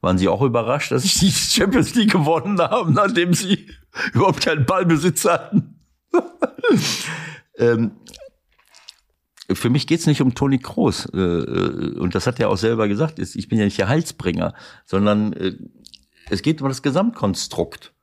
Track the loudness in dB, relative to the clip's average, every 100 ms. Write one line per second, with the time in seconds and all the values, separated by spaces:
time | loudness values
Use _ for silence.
0 | 2 2 2 2 2 0 0 -2 0 -2
1 | 0 2 2 0 0 0 2 2 0 2
2 | 2 2 2 0 0 0 2 0 2 2
3 | 2 2 0 0 0 -2 -4 -20 _ -8
4 | -4 2 2 2 -2 0 2 2 2 2
5 | 2 0 0 0 2 -2 -2 -16 _ _
6 | _ -2 -2 -6 -6 -2 2 2 2 -4
7 | -8 -10 -12 -16 _ 0 2 2 0 -4
8 | -20 -20 -20 _ _ _ _ -20 -20 _
9 | _ _ _ _ -6 -2 0 0 0 0
10 | 2 4 2 2 0 0 -2 0 0 0
11 | -6 -2 0 0 -2 -2 -2 -2 -8 -4
12 | -2 -2 -2 0 0 2 0 2 0 0
13 | -2 -4 -10 -8 -4 0 0 0 0 0
14 | -2 -6 -4 -2 -4 -6 -20 -20 _ 0
15 | 2 2 0 -2 -6 -6 -18 _ -20 -20
16 | _ _ -6 -4 -2 -2 -2 -2 -2 0
17 | -2 0 -4 -2 -6 -6 -6 -6 -20 _